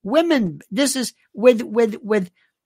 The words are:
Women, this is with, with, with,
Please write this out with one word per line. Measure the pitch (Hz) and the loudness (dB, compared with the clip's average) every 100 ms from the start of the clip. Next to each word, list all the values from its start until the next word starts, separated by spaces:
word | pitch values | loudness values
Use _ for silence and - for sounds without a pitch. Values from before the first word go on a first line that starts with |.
Women, | 196 285 339 294 190 147 - | 0 0 2 0 0 -6 -8
this | 202 277 | -2 -2
is | 262 226 _ _ | -2 -8 _ _
with, | - 240 226 | 2 4 4
with, | 247 214 233 202 | -2 -2 -2 -4
with, | 202 214 180 _ _ _ | -4 -4 -4 _ _ _